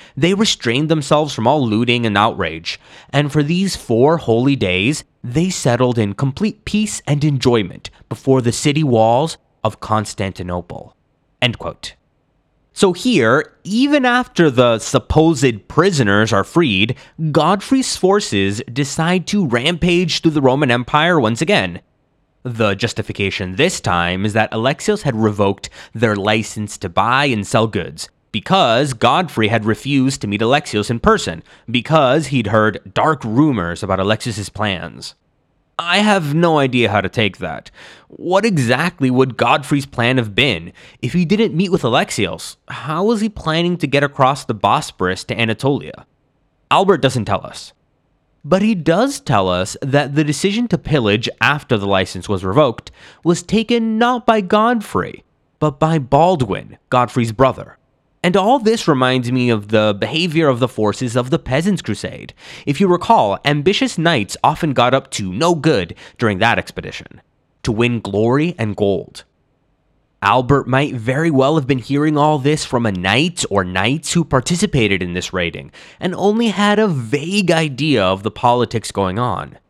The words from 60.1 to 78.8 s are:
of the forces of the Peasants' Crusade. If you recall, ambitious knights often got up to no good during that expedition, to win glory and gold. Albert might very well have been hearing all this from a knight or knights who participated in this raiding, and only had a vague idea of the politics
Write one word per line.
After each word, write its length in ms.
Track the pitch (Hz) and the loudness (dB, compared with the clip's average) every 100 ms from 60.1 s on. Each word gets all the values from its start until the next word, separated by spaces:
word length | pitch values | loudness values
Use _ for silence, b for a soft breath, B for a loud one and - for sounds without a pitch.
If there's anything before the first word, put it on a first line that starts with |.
| 160 175 156 156 | -4 -2 2 2
of 120 | 120 | 2
the 80 | 120 | -2
forces 480 | - 107 101 127 120 | 0 -2 -2 -2 -2
of 140 | 127 | -2
the 100 | 151 | -2
Peasants' 420 | - 127 175 185 | -2 -2 0 -2
Crusade. 520 | - 104 - - - B B B - | -4 -6 -8 -12 -18 B B B -4
If 120 | 143 | 0
you 80 | 190 | 2
recall, 520 | 175 - 226 110 98 143 | 2 4 4 4 0 0
ambitious 520 | 147 139 185 262 - | 0 0 0 -2 0
knights 400 | 165 156 101 - | 0 0 -2 -2
often 300 | 131 156 165 | -2 0 0
got 200 | 123 120 | 2 2
up 160 | 131 - | 2 -2
to 200 | - 95 | -8 -6
no 200 | 92 165 175 | -2 0 0
good 400 | 143 123 87 B B - | 0 0 -2 B B -4
during 200 | 117 95 | -2 2
that 200 | 113 101 | 2 0
expedition, 640 | - - - - - - _ _ _ _ | -2 -10 -12 -14 -18 -20 _ _ _ _
to 80 | - | -4
win 280 | 107 120 120 | 0 0 0
glory 560 | 101 98 113 135 160 170 | -2 0 2 2 0 -2
and 160 | 107 98 | -4 0
gold. 480 | 143 98 - - - _ _ _ _ _ _ _ _ _ | 0 0 -4 -16 -20 _ _ _ _ _ _ _ _ _
Albert 460 | 98 120 127 139 127 | 2 2 4 0 2
might 260 | 131 143 | 0 0
very 380 | 120 110 131 165 | -4 -4 -2 0
well 240 | 135 135 160 | 2 2 2
have 100 | 131 | 0
been 140 | 135 | -2
hearing 360 | 113 139 151 147 | -2 0 0 2
all 220 | 147 151 | 2 2
this 260 | 131 151 | 0 -2
from 220 | - 127 117 | -2 -2 0
a 60 | |
knight 520 | 95 90 110 175 170 - | 0 0 2 0 -2 -2
or 140 | 98 | -2
knights 500 | 90 92 101 147 - | 0 0 0 -2 -2
who 100 | 175 | -2
participated 800 | 165 135 - 170 208 143 107 95 | 0 0 0 0 0 2 2 0
in 120 | 90 | -2
this 200 | 87 - | -6 -4
raiding, 380 | 92 87 - 69 B B B | -4 -4 -6 -14 B B B
and 140 | 180 | -6
only 360 | 180 196 220 233 | -2 0 2 0
had 280 | 185 208 208 | 2 2 2
a 100 | 214 | 2
vague 640 | 147 113 139 156 202 180 | 0 -4 -4 -2 0 2
idea 540 | 160 160 127 156 127 | 2 0 -2 0 2
of 180 | 92 95 | 2 0
the 80 | 107 | -4
politics 600 | - 123 123 117 117 | -2 0 2 0 -4